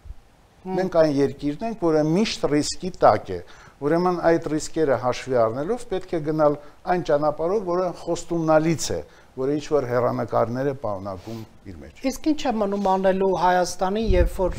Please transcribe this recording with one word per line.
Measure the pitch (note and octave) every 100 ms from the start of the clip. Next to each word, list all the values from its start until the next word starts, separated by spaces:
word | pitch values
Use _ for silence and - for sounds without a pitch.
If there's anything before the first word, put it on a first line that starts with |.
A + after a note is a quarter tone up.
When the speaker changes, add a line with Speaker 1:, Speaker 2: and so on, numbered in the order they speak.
| - - - _ _ _ F#3
Speaker 1:
Հմ։ | F#3
Speaker 2:
Մենք | F#3 E3+
այն | D#3
երկիրն | C#3 C#3 C#3 C#3+ D3 A3+
ենք, | A3
որը | E3 D#3
միշտ | D3+ E3+ A3 - D#3
ռիսկի | D3 C#3 - F3+
տակ | - C#3 G#2+ -
է։ | F2 - - -
Ուրեմն | - C#3+ E3 F3+ F3
այդ | D#3+ E3+ D#3
ռիսկերը | D#3 - D#3+ D3+ A#2
հաշվի | B2 A#2 C3 B2
առնելով | A2+ A#2+ D#3+ A#3+
պետք | - F#3 -
է | E3+
գնալ | D3+ D#3 D3 D3 - -
այն | - F3+
ճանապարհով, | E3 D3 D3+ D3 E3 G#3+
որը | F3+ F3 F3+
խոստումնալից | - - E3+ - E3+ D#3 D#3 D#3+ D#3 -
է, | F2 - - -
որը | B2+ C3+ D3
ինչ-որ | - D3 A#2+
հեռանկարներ | B2 B2 B2 A#2 A#2+ A2+ B2 C#3
է | C3
պարունակում | A2 G2 G2 F#2 A2+ A2+ A2 -
իր | G#2 E2
մեջ։ | C#2 -
Speaker 1:
Իսկ | C4+ - D#4+
ի՞նչ | D4
է | C4+
մնում | A3 G3+ G3+ F#3+
անելու | F#3+ F#3+ F#3+ F#3+
Հայաստանի, | E3+ F3+ F3+ F3 - F#3 G#3 A3
երբ | F3+ E3+ -
որ, | F3+